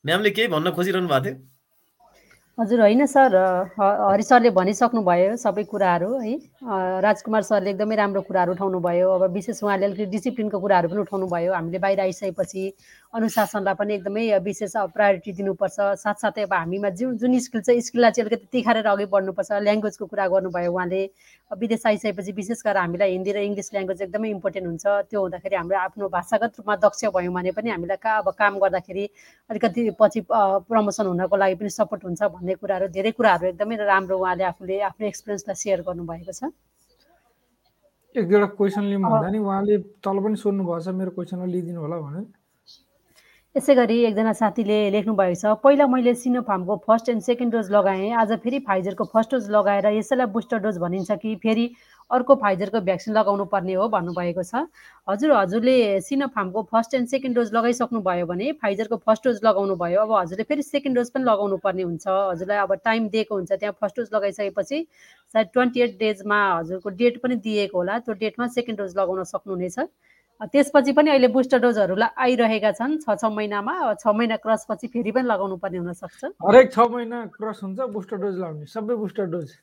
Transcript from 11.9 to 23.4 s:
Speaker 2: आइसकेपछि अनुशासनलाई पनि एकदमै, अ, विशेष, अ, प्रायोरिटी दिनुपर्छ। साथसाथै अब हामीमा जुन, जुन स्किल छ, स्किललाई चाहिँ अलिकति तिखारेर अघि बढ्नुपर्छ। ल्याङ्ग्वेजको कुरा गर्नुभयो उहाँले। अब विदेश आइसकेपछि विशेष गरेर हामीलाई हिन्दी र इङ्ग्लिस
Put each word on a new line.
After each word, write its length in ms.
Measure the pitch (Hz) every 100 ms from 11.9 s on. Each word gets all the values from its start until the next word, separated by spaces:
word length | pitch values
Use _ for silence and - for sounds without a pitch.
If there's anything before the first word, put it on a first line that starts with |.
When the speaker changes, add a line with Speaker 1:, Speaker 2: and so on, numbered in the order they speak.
| 196
Speaker 2:
आइसकेपछि 720 | 190 185 196 175 175 190 190 - _ - _
अनुशासनलाई 600 | 226 220 226 208 208 196
पनि 200 | 196 208
एकदमै, 360 | 208 185 208 226
अ, 80 | 196
विशेष, 380 | 185 190 202 220
अ, 100 | 190
प्रायोरिटी 460 | - 202 190 208
दिनुपर्छ। 440 | 180 196 190 190 -
साथसाथै 600 | 202 190 208 208 214 214
अब 100 | 196
हामीमा 360 | 190 165 190 202
जुन, 280 | 180 254 226
जुन 220 | 247 254
स्किल 220 | 247 220
छ, 100 | 208
स्किललाई 400 | 240 233 240 233
चाहिँ 180 | 220 214
अलिकति 180 | 233 -
तिखारेर 340 | 254 220 220 214
अघि 180 | 202
बढ्नुपर्छ। 480 | 202 196 190 190 185
ल्याङ्ग्वेजको 540 | 202 208 214 208 - 190
कुरा 220 | 202 190
गर्नुभयो 440 | 190 185 175 175
उहाँले। 380 | 180 175 190 196 _ _ _ _
अब 60 | 196
विदेश 280 | 220 220 226
आइसकेपछि 460 | 214 220 190 190
विशेष 300 | 196 190 226
गरेर 120 | 214 190
हामीलाई 360 | 170 170 196
हिन्दी 200 | 185 190
र 40 |
इङ्ग्लिस 360 | 202